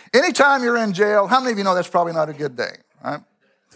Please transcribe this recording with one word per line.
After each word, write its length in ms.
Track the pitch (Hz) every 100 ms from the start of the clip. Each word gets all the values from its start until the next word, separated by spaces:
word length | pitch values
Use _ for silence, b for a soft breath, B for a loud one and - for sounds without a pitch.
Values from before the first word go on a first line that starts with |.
| B 233
Anytime 480 | 349 240 277 277
you're 140 | 240 240
in 160 | 220
jail, 340 | 180 208 208 196
how 120 | 254
many 120 | 254
of 80 | 208
you 40 |
know 120 | 196 180
that's 120 | 175
probably 260 | 180 170
not 140 | 160 151
a 60 |
good 220 | 143 147 123
day, 160 | 104 - _ _
right? 160 | 123 147 - _ _ b b